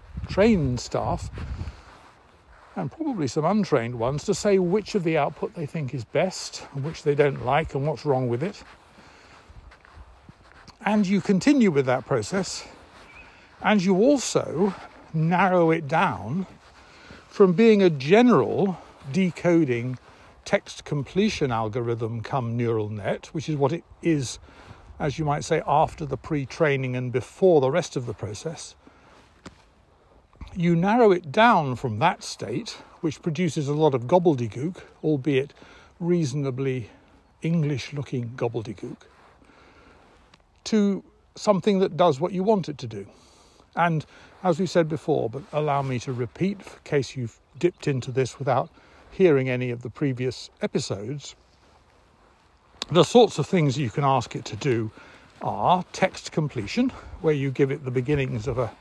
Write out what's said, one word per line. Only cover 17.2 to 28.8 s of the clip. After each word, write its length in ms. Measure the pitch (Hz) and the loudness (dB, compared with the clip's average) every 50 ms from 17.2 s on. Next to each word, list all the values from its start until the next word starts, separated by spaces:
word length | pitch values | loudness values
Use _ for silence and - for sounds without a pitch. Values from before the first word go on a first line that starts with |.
| - - | -20 -6
from 240 | - - 202 185 175 | 2 4 4 6 6
being 280 | 160 226 226 214 202 | 6 6 6 8 8
a 100 | 196 180 | 6 4
general 840 | 160 139 127 143 185 220 247 247 214 147 110 104 101 120 175 202 - - - - - - - 139 135 | 4 2 2 4 6 6 8 8 6 6 4 2 0 0 0 0 -2 -6 -10 -20 -20 -18 -12 -4 0
decoding 840 | 185 190 175 - - - 175 175 165 160 131 123 117 117 127 127 - - - - - - - - - - | 0 0 0 0 0 2 4 4 4 4 2 0 -2 -2 -6 -8 -8 -12 -20 -20 -20 -20 -20 -20 -16 -8
text 400 | - - 202 - - - - - | -2 -2 -2 -2 -4 -18 -14 -8
completion 680 | - 151 147 131 - - 180 208 220 - - 156 131 120 | -6 -6 -6 -4 -4 0 0 0 0 0 -2 -2 -2 -2
algorithm 680 | 113 113 110 107 127 117 120 117 113 120 110 117 117 107 | -2 -2 -4 -4 -4 -4 -4 -4 -4 -4 -6 -6 -6 -8
come 340 | - - 139 117 117 117 | -6 -4 -4 -4 -2 -2
neural 320 | 120 120 117 117 110 107 104 | -2 0 0 0 -2 -2 -4
net, 380 | 107 104 95 120 180 - - | -6 -6 -4 -6 -6 -6 -8
which 220 | - - 160 - - | -10 -8 -8 -6 -4
is 60 | 156 | -2
what 160 | 139 139 131 | 0 0 0
it 140 | 156 165 - - - - - | 0 -2 -8 -12 -14 -6 0
is, 380 | 175 160 147 131 - - - - - - - - - - - - - - - | 0 0 0 0 -4 -8 -12 -16 -20 -20 -20 -20 -20 -20 -20 -20 -18 -12 -8
as 180 | 175 151 131 | -6 -6 -4
you 80 | - 156 | -4 -4
might 200 | 147 143 147 131 | -4 -4 -4 -2
say, 180 | - 165 156 - | -2 -2 -2 0
after 400 | - 147 147 156 - - - - | 2 2 2 2 2 -2 -8 -10
the 120 | 131 143 | -8 -8
pre-training 800 | - - - 160 147 135 - - - 165 151 139 135 131 127 123 | -8 -6 -4 -4 -4 -4 -4 -2 0 2 2 2 0 -2 -2 -4
and 160 | 127 127 123 117 | -4 -4 -2 -4
before 480 | 127 - - - - 190 190 175 151 | -4 -4 -4 -2 2 6 6 6 8
the 100 | 131 131 | 6 4
rest 240 | 143 175 160 - - | 2 0 -2 -2 -6
of 120 | 147 123 | -8 -6
the 80 | 120 104 | -8 -8
process. 600 | - - 98 107 - - 160 165 - - - - _ | -8 -8 -10 -10 -8 -10 -12 -12 -12 -16 -18 -20 _